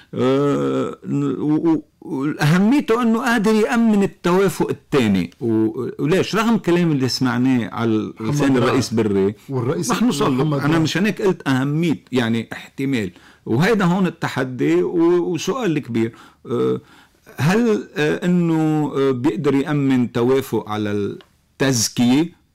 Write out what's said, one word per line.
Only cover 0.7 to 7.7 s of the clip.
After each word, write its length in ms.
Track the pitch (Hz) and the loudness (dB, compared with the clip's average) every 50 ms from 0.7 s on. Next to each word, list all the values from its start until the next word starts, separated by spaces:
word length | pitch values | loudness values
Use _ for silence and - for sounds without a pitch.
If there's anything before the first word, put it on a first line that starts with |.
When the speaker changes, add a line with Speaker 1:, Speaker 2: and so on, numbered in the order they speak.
| 131 131 127 - - - - 131 | -2 -4 -4 -6 -8 -10 -8 -6
Speaker 1:
و-، 600 | 139 143 143 139 - - 143 147 151 156 165 165 | -4 -2 -2 -2 -4 -2 -2 -2 0 0 2 0
و-، 140 | 160 151 - _ _ _ | 0 0 -2 _ _ _
وأهميته 1000 | - - 165 131 139 156 - - 156 143 170 180 202 220 277 294 - - 226 240 | -12 -10 -6 -4 -4 -4 -2 0 2 2 2 4 4 4 2 2 2 0 0 2
إنه 160 | 240 226 226 233 | 2 0 0 0
قادر 360 | - 233 233 233 190 220 220 | 0 0 0 0 2 2 2
يأمن 480 | 214 214 285 247 233 233 226 214 202 | 2 2 2 2 2 2 4 4 2
التوافق 680 | 196 185 - - - 180 175 190 202 185 - - - - | 2 0 -2 -4 -2 0 2 2 2 2 0 -2 -2 -4
الثاني. 600 | 135 - _ _ - 139 117 107 98 92 85 87 - - | -4 -8 _ _ 0 2 2 2 2 0 -2 -4 -8 -6
و-، 480 | 131 113 110 110 110 110 - 131 117 - - - | -2 0 2 2 2 0 -2 -4 -8 -8 -6 -4
وليش؟ 380 | 143 151 165 180 131 - 180 | -2 0 0 0 0 0 -2
رغم 180 | 214 220 233 226 | 0 0 0 0
الكلام 380 | 196 - 180 170 175 175 165 | 0 0 0 2 2 2 2
اللي 160 | 151 131 131 120 | 0 0 0 -2
سمعناه 640 | - - 127 127 113 120 127 135 131 120 107 - | -2 -2 -2 0 0 0 2 2 2 0 -2 -4